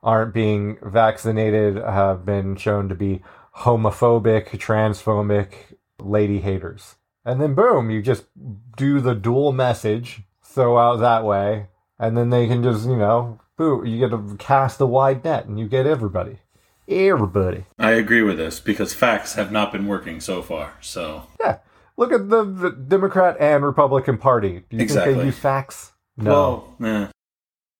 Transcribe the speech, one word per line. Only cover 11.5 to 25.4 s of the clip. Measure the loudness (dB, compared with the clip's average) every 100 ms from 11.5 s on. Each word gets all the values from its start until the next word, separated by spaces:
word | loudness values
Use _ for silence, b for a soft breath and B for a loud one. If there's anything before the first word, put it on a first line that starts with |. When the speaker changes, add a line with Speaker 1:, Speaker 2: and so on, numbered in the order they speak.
| -2 -6 _ _ _
Speaker 1:
and | -2 0
then | 2
they | 2 2
can | 2
just, | 0 0 -2
you | 0
know, | 2 2 0 -10 _ _
boo, | 0 0
you | -2 -2
get | -2
to | -2 -8 -14
cast | 0 2 2 0
a | 2
wide | 4 2 0
net | -2 -4 -4
and | -8
you | -2
get | 0 0
everybody. | 0 -2 -4 -8 -12 _ _ _ _ -6
Everybody. | 0 2 2 2 0 -2 -4 -10 _
Speaker 2:
I | 0
agree | 2 2 2
with | 2 0
this | -4 -6
because | -6 -4 -4
facts | 0 0 0 -4
have | -8 -4
not | -2 -2
been | -4 -4
working | -6 -8 -14
so | -8 -8
far, | -6 -10 -10 -14
so. | -14 -10 -10 -12 -18 _
Speaker 1:
Yeah. | -4 -4 b b b -4
Look | 0
at | 0 2
the, | 0
the | 0 -2 -4
Democrat | -4 0 0 2 2 2 4
and | 2 2
Republican | 2 2 2 2 0 0
Party. | 2 2 0 -6 -10
Do | -4
you |
Speaker 2:
Exactly. | 0 2 2
Speaker 1:
think | 0
they | 0
use |
facts? | -2